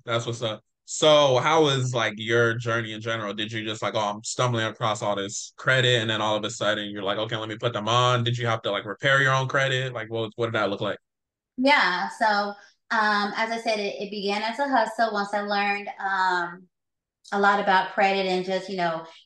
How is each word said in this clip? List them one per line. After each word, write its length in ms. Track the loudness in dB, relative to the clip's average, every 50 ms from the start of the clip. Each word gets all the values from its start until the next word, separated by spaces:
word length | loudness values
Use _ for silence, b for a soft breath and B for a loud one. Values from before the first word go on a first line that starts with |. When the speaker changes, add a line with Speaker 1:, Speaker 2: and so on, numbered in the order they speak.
| -6
Speaker 1:
that's 200 | -4 -4 -2 -2
what's 160 | -4 -6 -4
up. 200 | -4 -4 -6 -6 _ _ _ _ _
So 520 | -12 -4 2 6 6 8 8 8 6 4 4
how 240 | 4 4 4 4 4
was, 300 | 4 4 2 0 -2 0
like, 200 | 0 0 -2 -2 -4
your 380 | -2 0 2 4 4 2 0
journey 380 | -2 -2 -2 -2 -2 -4 -6 -8
in 80 | -10
general? 320 | -6 -6 -6 -4 -4 -6 -6
Did 180 | -6 -8 -6
you 120 | -6 -6 -6
just, 180 | -6 -6 -4 -4
like, 100 | -4 -2
"Oh, 40 | 0
I'm 240 | -2 -2 -2 -4 -8
stumbling 420 | -8 -4 -2 0 0 0 0 -2
across 360 | -4 -4 -4 -2 -2 -2 -2 -2
all 120 | -2 -2
this 380 | -2 -4 -6 -8 -10 -12 -14 -16 -6
credit," 440 | -2 0 2 4 4 4 4 2
and 80 | 2 0
then 120 | 0 0
all 140 | 0 0 0
of 80 | 0 -2
a 60 | -4
sudden 400 | -6 -2 0 0 0 0 -2 -6
you're 140 | -8 -6 -4
like, 160 | -4 -2 -2
"Okay, 160 | -2 -4 -4 -6
let 100 | -6 -6
me 100 | -6 -4
put 160 | -4 -4 -2
them 140 | -2 0 2
on"? 360 | 2 4 4 4 2 2 0
Did 140 | 0 -2 -2
you 100 | -2 -2
have 140 | -2 -2 -2
to, 80 | -4
like, 140 | -4 -4 -4
repair 360 | -6 -6 -4 0 2 2 4
your 120 | 4 4 2
own 140 | 2 0 0
credit? 460 | 0 0 0 0 0 -2 -2 -4 -6
Like, 160 | -8 -8 -6
what, 220 | -4 -4 -4 -4 -4
what 120 | -4 -2 -2
did 80 | 0
that 140 | 0 0 0
look 100 | 0 -2
like? 160 | -4 -4 -4 -6 _ _ _ _ _ _ _ _ _ _ _ 0
Speaker 2:
Yeah. 520 | 2 4 4 4 4 2 2 0 -2 -6 -4 0
So, 60 | 2 2 2 2 0 -2 -4 B B B B B _ -4 0
um, 400 | 0 2 2 2 2 0 -2 -2 -2
as 140 | -4 -2
I 80 | -4 -4 -2
said, 160 | -2 -2 -2
it, 160 | -2 -4 -6 -6
it 100 | -8 -8
began 300 | -6 -4 -4 -2 -2 -2
as 180 | -2 -4 -2 -2
a 80 | -2 0
hustle. 460 | 2 2 2 0 0 0 0 0 0
Once 200 | -2 -2 -2 -2
I 80 | -4
learned, 460 | -2 -2 0 0 0 0 -2 -2 -4 -8 -10 -8
um, 640 | -4 -2 0 0 2 2 2 0 -2 -4 -6 -12 -18 -20 _ _ _ _ _ _ _ _ _ _ _ -6
a 80 | 0 2
lot 220 | 4 4 4 4
about 320 | 4 4 4 4 4 2 2
credit 320 | 2 4 4 4 2 0
and 180 | 0 0 0 0
just, 240 | 0 -2 -4 -4 -4
you 80 | -4
know, 300 | -2 -2 0 -2 -4 -6 B B B B